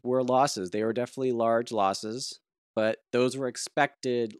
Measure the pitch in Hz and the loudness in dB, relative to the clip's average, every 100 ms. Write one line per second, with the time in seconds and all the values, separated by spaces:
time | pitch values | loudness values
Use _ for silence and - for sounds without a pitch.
0 | 123 127 123 131 143 104 92 107 110 117 | -2 0 2 2 2 0 -4 -2 -2 -2
1 | 120 135 131 117 117 117 120 110 95 98 | -4 -4 -2 0 2 2 0 0 2 0
2 | 110 123 - - _ _ _ 113 110 - | -6 -8 -10 -12 _ _ _ 0 0 -2
3 | _ 120 127 135 127 - - 151 143 _ | _ 0 0 0 -6 -6 -4 0 0 _
4 | 131 120 113 | -2 0 -2